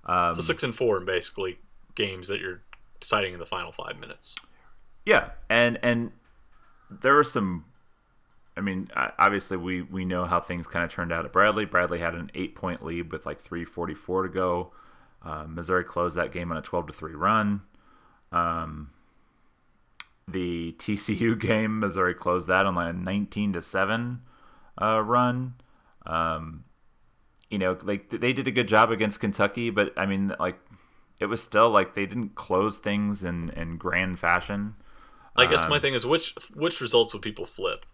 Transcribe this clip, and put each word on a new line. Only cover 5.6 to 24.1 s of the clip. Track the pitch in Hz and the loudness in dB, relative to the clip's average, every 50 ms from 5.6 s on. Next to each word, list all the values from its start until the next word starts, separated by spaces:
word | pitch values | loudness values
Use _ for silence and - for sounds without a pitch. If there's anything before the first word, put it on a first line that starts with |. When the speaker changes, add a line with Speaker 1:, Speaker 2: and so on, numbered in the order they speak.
| 120 120 117 - - | 6 6 4 2 2
Speaker 1:
and | 120 120 117 113 - - - _ _ - _ - - - - - - - _ _ _ | 2 2 2 0 -4 -8 -16 _ _ -20 _ -20 -20 -20 -20 -20 -20 -20 _ _ _
there | 98 - - 131 139 | -18 0 4 6 8
were | 147 147 | 8 6
some, | 139 - 127 104 92 90 85 78 - - _ _ _ _ _ _ _ _ _ _ _ _ - - _ _ | 4 2 0 0 0 -2 -4 -6 -12 -20 _ _ _ _ _ _ _ _ _ _ _ _ -20 -20 _ _
I | - | -6
mean, | 98 101 92 92 - - - | -4 -4 -4 -4 -6 -6 -4
o-, | - 62 - - | -4 -4 -2 2
obviously | - 92 101 101 98 92 - 95 | 4 4 4 4 2 -2 -4 -6
we, | 90 85 90 92 90 87 | -4 -4 -4 -4 -4 -6
we | - 92 95 92 | -6 -6 -4 -2
know | 90 90 90 90 | -2 0 -2 0
how | 85 87 87 | 0 0 -2
things | - - 90 87 82 | 0 -2 -8 -8 -8
kinda | - - 87 85 | -6 -4 -4 -4
turned | 82 - - 87 85 82 | -2 -4 -6 -4 -2 -2
out | 82 82 | -4 -4
at | - | 0
Bradley. | - 92 101 107 101 104 104 | 4 4 4 4 4 2 -2
Bradley | 87 - 87 90 85 87 82 | 0 0 0 0 2 0 -2
had | 85 85 85 | -2 -4 -4
an | 85 87 - - | -4 -10 -10 -6
eight-point | - 92 82 - - - 92 87 - - | -6 -6 -6 -6 -6 -6 -6 -6 -6 -8
lead | 78 85 85 87 82 | -6 -6 -6 -6 -6
with, | 80 78 - | -8 -10 -8
like, | - 73 - | -8 -10 -10
three | - - 85 85 85 | -10 -10 -8 -8 -8
forty-four | - - - 85 90 101 - - - 90 95 95 | -8 -6 -6 -6 -6 -6 -10 -6 -2 -2 -2 -2
to | 92 | 0
go. | 92 98 92 90 87 87 90 - - - - - - - - _ _ _ - | -2 0 0 2 0 0 -2 -6 -12 -20 -20 -20 -20 -20 -20 _ _ _ -12
Uh, | 82 78 76 76 | -10 -10 -8 -8
Missouri | 78 80 87 85 82 92 90 87 | -10 -10 -10 -2 0 0 0 0
closed | - - 87 87 87 78 | -2 -2 -2 -2 0 0
that | 87 85 - | -2 -4 -2
game | - 87 87 85 | -4 -6 -4 -4
on | 82 | -4
a | 78 | -6
twelve | 76 - - 87 85 | -6 -4 -4 -4 -4
to | 76 - | -4 -10
three | - 78 76 - | -12 -12 -12 -6
run. | 76 85 98 110 110 107 104 101 101 98 _ _ - _ _ _ _ _ _ _ _ _ _ | 0 2 2 4 4 4 2 0 -2 -4 _ _ -20 _ _ _ _ _ _ _ _ _ _
Um, | - 85 85 85 82 85 80 78 78 76 76 69 _ _ _ _ _ _ _ _ _ _ _ _ _ _ _ _ _ _ _ _ _ _ - _ _ _ _ | -2 0 0 0 -2 -4 -6 -8 -10 -12 -12 -14 _ _ _ _ _ _ _ _ _ _ _ _ _ _ _ _ _ _ _ _ _ _ -20 _ _ _ _
the | - - 92 90 87 85 85 82 85 - | -8 -6 -4 -2 -2 -2 -4 -4 -6 -8
T | _ - - 104 | _ -4 -2 -2
C | 101 - - 104 | -2 0 -2 -2
U | 92 120 113 113 | 2 2 2 2
<laughs> | |
game, | 107 110 - 113 110 110 110 110 110 | 2 2 2 2 2 2 0 0 0
Missouri | 107 98 85 95 92 90 87 | -2 -2 2 2 2 2 2
closed | - - 90 87 90 82 | 0 0 0 0 0 2
that | 85 92 92 98 | 2 4 4 4
on, | 98 92 | 4 2
like, | 87 85 85 | 0 -2 -2
a | 85 | -4
nineteen | 90 90 92 98 101 104 98 - 107 104 101 95 | -4 -4 -2 -2 -2 -2 -4 -4 -2 -2 -2 -2
to | 85 | -4
seven, | 80 - - 95 95 95 110 117 120 123 | -6 -4 -2 0 0 0 0 -2 -2 -4